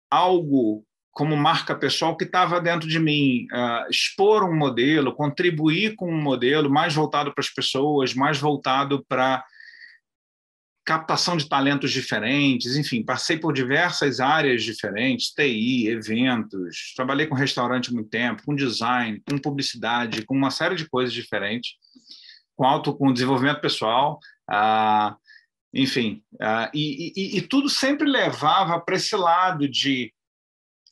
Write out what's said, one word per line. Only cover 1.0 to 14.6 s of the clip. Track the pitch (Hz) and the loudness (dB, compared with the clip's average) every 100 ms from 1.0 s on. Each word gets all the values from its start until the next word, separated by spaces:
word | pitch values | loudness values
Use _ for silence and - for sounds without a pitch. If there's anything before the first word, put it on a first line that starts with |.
| _ | _
como | - 147 147 | -2 0 2
marca | 151 156 - 147 | 2 2 -2 -2
pessoal | 139 - 165 165 | -2 0 -2 -2
que | 175 | -2
tava | 180 175 175 | 2 2 2
dentro | 170 170 160 | 0 -2 -2
de | 160 | 0
mim, | 160 147 139 123 - | 2 4 2 2 -2
ah, | 120 123 117 - | -2 -2 -2 -2
expor | - - - 196 214 | -2 -2 2 4 4
um | 190 160 | 4 2
modelo, | 143 117 135 156 131 - | 0 2 2 2 2 0
contribuir | 147 - 175 156 156 160 214 214 | -2 0 0 2 0 2 0 -4
com | 180 | -4
um | 160 | -2
modelo | 147 123 123 151 147 | 0 0 2 2 2
mais | 143 170 | 2 2
voltado | 151 151 147 143 | 0 0 0 -2
pras | 139 127 | -4 -6
pessoas, | - 123 131 147 143 131 | -4 -4 0 2 2 0
mais | 120 143 147 | 0 0 2
voltado | 147 143 135 131 143 143 - | 0 0 0 0 0 -2 -2
pra | 127 127 127 - - - - - - _ _ _ _ _ _ _ _ - | 0 2 0 -4 -20 -20 -20 -20 -20 _ _ _ _ _ _ _ _ -4
captação | 160 160 151 - 170 | -2 0 -2 0 -2
de | 143 | 0
talentos | 139 135 143 139 | 0 2 2 0
diferentes, | 131 - 110 117 143 143 123 123 143 | -4 -4 -2 0 2 2 2 0 -2
enfim, | 147 117 | -2 -2
passei | 107 123 - 160 | -2 -2 -2 -2
por | 165 | 0
diversas | 131 127 143 175 - 143 123 | -2 0 2 0 0 -2 0
áreas | 131 156 143 120 | 2 2 2 0